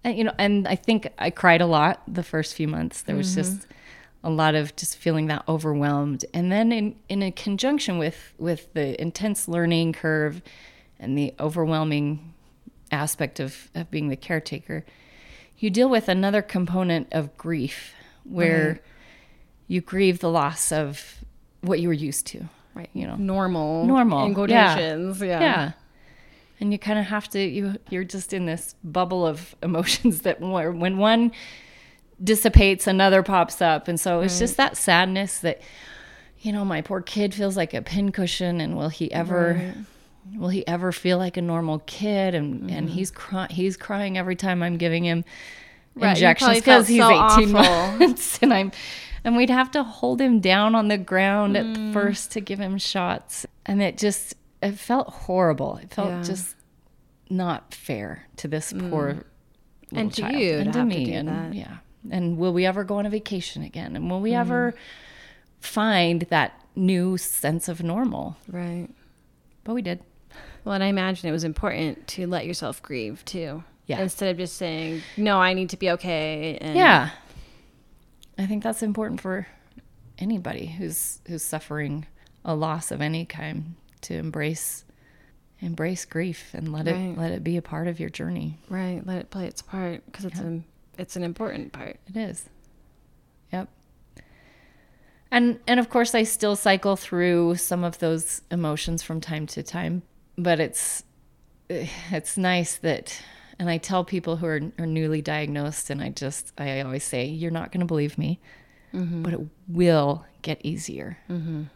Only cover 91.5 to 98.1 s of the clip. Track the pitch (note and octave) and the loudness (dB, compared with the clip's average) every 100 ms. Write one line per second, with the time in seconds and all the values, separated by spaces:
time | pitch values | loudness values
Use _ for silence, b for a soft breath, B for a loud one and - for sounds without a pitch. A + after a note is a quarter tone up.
91.5 | D3+ C#3+ - - - - G3+ G#3+ E3+ - | -8 -12 -14 -16 -18 -12 -8 -8 -10 -16
92.5 | - _ _ _ _ _ _ _ _ _ | -20 _ _ _ _ _ _ _ _ _
93.5 | F3+ F#3+ _ _ _ _ - b b b | -10 -10 _ _ _ _ -20 b b b
94.5 | b b b b b b b b A#3+ A#3+ | b b b b b b b b 2 2
95.5 | A#3 - B3 A#3 B3 A#3 A#3 A3 - G#3 | 0 2 2 4 2 2 2 2 0 0
96.5 | G3+ G#3 F#3+ G3 F#3+ - F3 F3+ E3+ E3+ | 2 4 4 2 0 -2 0 4 4 4
97.5 | F3 - F3+ F3 E3 E3 | 0 -2 -2 -2 -2 -2